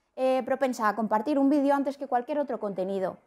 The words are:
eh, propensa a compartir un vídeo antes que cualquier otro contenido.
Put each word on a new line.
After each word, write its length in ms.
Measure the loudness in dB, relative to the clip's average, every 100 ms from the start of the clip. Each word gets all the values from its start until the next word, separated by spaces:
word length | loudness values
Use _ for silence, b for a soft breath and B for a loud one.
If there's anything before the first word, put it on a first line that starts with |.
| _ -4
eh, 260 | 0 0
propensa 440 | 0 0 -2 0 0
a 60 |
compartir 440 | 0 0 0 2 2
un 100 | 4
vídeo 260 | 4 4
antes 220 | 2 0 -4
que 120 | -4
cualquier 320 | -2 -2 -4
otro 200 | -4 -4
contenido. 560 | -6 -4 -4 -2 -4 -6